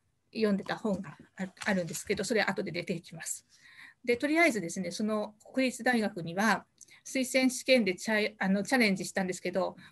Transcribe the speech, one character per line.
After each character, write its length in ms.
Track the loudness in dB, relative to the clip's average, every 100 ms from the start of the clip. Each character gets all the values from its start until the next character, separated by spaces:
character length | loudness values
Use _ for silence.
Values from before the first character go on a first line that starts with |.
| _ _ _
読 200 | -2 0
ん 40 | 0
で 80 |
た 120 | -2 -4
本 240 | -2 -4
が 160 | -6 -16 -20 -10
あ-、 100 | -10 -6 -2
あ 80 |
る 100 | -2
ん 20 | -2
で 80 |
す 100 | -8
け 120 | -4 -4
ど、 80 |
そ 100 | 0
れ 80 | 0
後 220 | 0 -2
で 80 | -4
出 100 | -6
て 180 | -6 -6
き 140 | -8
ま 80 | -14
す。 240 | -10 -10 -12 _ -20 -20 -20 _
で、 120 | -2 0
と 100 | 2
り 140 | 4
あ 40 |
え 60 | 4
ず 100 | 4
で 100 | -2
す 100 | -6
ね、 100 | -6
そ 140 | -4
の 300 | -2 -2 -4 -10 -6
国 160 | -2 0
立 160 | 0
大 160 | 0 2
学 220 | 0 -4
に 100 | -6
は、 320 | 0 2 2 -2 _ -20 -20 -8
推 180 | -4 0
薦 180 | 2 2
試 140 | 0
験 200 | 4 4
で 100 | 4
チ 160 | 0 0
ャ 120 | 0
イ-、 140 | 0 -2
あ 80 | 0
の、 160 | 2
チ 100 | 2
ャ 40 | 4
レ 120 | 4
ン 60 | 2
ジ 80 |
し 80 | -2
た 100 | -4
ん 60 | -2
で 60 |
す 60 | -4
け 120 | -4
ど、 240 | -2 -2 -6 -18